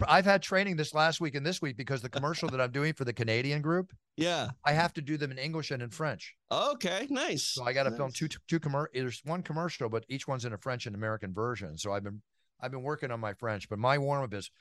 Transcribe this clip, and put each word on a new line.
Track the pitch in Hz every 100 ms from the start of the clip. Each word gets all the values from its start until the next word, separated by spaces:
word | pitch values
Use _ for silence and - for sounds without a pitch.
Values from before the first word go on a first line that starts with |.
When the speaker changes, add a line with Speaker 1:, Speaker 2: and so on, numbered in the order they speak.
| 190
Speaker 1:
I've | 170 196
had | 196
training | - 190 202 165
this | 151
last | 156 160 160
week | 165 139
and | 147
this | 185
week | 147 113
because | 131 135
the | 123
commercial | 131 143 165 160
that | 127
I'm | 123
doing | 135 151
for | 156 123
the |
Canadian | 117 113 113 135 147
group, | 147 175 185 - _ -
Speaker 2:
Yeah. | 170 165 110 - 147
Speaker 1:
I |
have | 151 170
to | 170
do | 139 151
them | 143
in | 131
English | 147 160 143
and | 131
in | 120
French. | - 156 104 - - -
Speaker 2:
Okay, | 139 254 294 180 190 277
nice. | 269 320 156
Speaker 1:
So | - -
I | 120
gotta | 131 135
film | 117 135
Speaker 2:
Nice. | -
Speaker 1:
two, | 156 - -
two | 165
commer-, | 156 139 151
there's | 127 127 120
one | 143 175
commercial, | 170 156 170 - 117
but | 113 -
each | 135 -
one's | 131
in | 120
a | 104
French | 135 123 117
and | 101
American | 110 107 98
version. | 92 117 110 92 80
So | 104
I've | 101
been, | 101 104 - _ _ _
I've | 127
been | 131
working | 131 151 135
on | 117
my | 110
French, | 98 117 104 -
but | 104
my | 120 143
warm-up | 139 143 127
is, | 101 - -